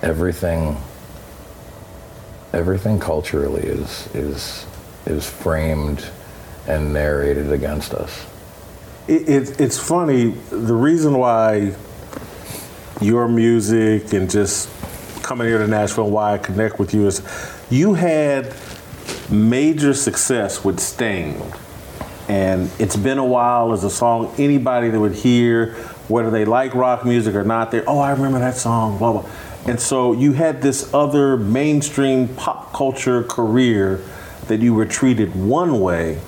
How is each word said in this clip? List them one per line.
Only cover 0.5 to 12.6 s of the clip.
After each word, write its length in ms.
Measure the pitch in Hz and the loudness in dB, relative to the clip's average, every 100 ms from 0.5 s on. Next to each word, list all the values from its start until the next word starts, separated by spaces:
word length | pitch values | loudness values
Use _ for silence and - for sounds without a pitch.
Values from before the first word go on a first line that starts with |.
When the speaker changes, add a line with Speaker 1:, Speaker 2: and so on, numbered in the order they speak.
| 82 80 73 - - - - - - - - - - - - - - - - - | 0 -2 -4 -10 -16 -18 -18 -18 -20 -20 -20 -20 -20 -20 -20 -20 -20 -20 -20 -6
Speaker 1:
everything 480 | - 85 95 107 107 | -2 0 0 0 0
culturally 640 | - 78 76 76 71 - | 0 -4 -2 -2 -2 -2
is, 440 | - - - - - | -4 -4 -6 -10 -10
is, 520 | - 73 69 - - - - - - | -6 -6 -6 -10 -12 -16 -18 -20 -12
is 240 | - 76 - | -6 -6 -6
framed 800 | - - 80 78 78 73 71 - - - - - - - | -6 -2 0 0 -2 -2 -4 -8 -14 -18 -18 -18 -16 -4
and 240 | 76 76 | -2 0
narrated 600 | 73 73 71 71 71 73 | 0 0 0 0 0 0
against 400 | 71 73 76 - | -2 -2 -6 -6
us. 340 | - - - - - - - - - - - - | -8 -8 -10 -16 -18 -20 -20 -20 -20 -20 -18 0
Speaker 2:
It, 200 | 160 160 | 0 4
it, 320 | 139 127 - | 2 2 0
it's 180 | 123 - | 0 0
funny, 520 | - 170 165 131 117 - - | 0 0 4 4 2 0 -8
the 240 | 95 113 | -4 0
reason 440 | 117 135 165 151 139 | 2 4 4 4 4
why 560 | 123 113 113 107 101 92 - - - - - - - - | 4 4 4 4 0 -4 -12 -16 -14 -14 -14 -16 -14 -14